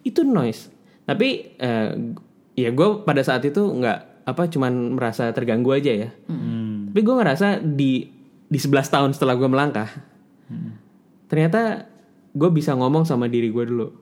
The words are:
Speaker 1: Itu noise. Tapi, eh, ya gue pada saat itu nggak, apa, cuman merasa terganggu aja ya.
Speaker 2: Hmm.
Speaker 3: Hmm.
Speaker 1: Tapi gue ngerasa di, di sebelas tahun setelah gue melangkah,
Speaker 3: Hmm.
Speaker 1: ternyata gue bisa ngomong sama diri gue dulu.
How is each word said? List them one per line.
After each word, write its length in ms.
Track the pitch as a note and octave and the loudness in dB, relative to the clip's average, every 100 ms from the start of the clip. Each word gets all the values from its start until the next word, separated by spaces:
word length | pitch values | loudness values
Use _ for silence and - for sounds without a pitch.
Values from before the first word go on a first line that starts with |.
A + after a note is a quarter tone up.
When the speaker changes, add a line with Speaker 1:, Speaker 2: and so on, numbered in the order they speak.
Speaker 1:
Itu 220 | C4 G#3 | -2 0
noise. 480 | C#4 G#3+ A#2+ A2 - _ _ _ | 2 2 0 -4 -14 _ _ _
Tapi, 240 | - D3 C4 - - | -4 0 0 0 -8
eh, 380 | - B2 A2+ A2 - A#2 A#2 - _ _ | -6 -2 0 -2 -4 -8 -10 -16 _ _
ya 160 | - A#2 | -2 -2
gue 180 | B2+ G3 G#3 | 2 2 2
pada 180 | - C3+ | 0 0
saat 220 | C3+ B2+ | 0 0
itu 160 | C#3+ E3+ | 0 0
nggak, 640 | G3+ B2+ A#2+ F#2+ - - | -2 0 -2 -2 -8 -12
apa, 200 | - C3 F3 | -6 -2 -2
cuman 240 | D#3+ B2+ B2 A#2+ | 0 -2 -2 -2
merasa 360 | C3 A#2+ A2+ A#2 | -2 -2 -2 -2
terganggu 400 | A#2 A#2+ A2+ B2 | -2 -2 0 2
aja 220 | C#3 C#3 | 2 2
ya. 180 | G#2+ A#2 - - | -2 -4 -10 -10
Speaker 2:
Hmm. 80 | |
Speaker 3:
Hmm. 420 | D3+ A#2 A2+ A2 G#2 G#2 | -6 -6 -4 -6 -6 -2
Speaker 1:
Tapi 120 | G3+ | 0
gue 140 | A3 B3+ | 2 2
ngerasa 300 | F#3 C#3 G3+ G3 | 2 2 2 2
di, 480 | D#3+ C#3 C3+ B2+ - - - _ | -2 0 2 0 -4 -18 -20 _
di 140 | _ C#3 | _ -2
sebelas 300 | C#3+ C#3 C3+ | 2 2 4
tahun 240 | D3 C#3 | 2 2
setelah 240 | C#3 C3+ B2+ | 2 0 2
gue 100 | C3 | 2
melangkah, 460 | C3+ D3 A2+ G#2+ - - _ _ _ - | 2 0 -2 -6 -10 -20 _ _ _ -16
Speaker 3:
Hmm. 320 | A2+ A2+ A2 _ _ _ _ _ | -12 -12 -14 _ _ _ _ _
Speaker 1:
ternyata 640 | D3+ E3 G#3+ A3+ - - - _ _ _ | 0 2 2 0 -4 -10 -20 _ _ _
gue 200 | C#3+ E3+ | 0 2
bisa 220 | D#3+ D3+ | 2 2
ngomong 300 | C3 B2+ D#3 | 0 2 2
sama 240 | D#3+ B2+ A#2+ | 2 0 0
diri 200 | A#2+ A#2 | 0 0
gue 160 | A2+ | -2
dulu. 240 | A#2+ A#2+ G#2+ - | -2 -4 -4 -10